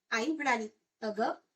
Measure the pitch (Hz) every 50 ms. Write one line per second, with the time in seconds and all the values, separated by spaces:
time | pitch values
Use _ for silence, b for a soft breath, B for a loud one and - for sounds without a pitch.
0 | _ - 240 226 226 302 320 311 285 269 247 233 220 214 - _ _ _ _ -
1 | - 214 208 196 226 302 - - _ _ _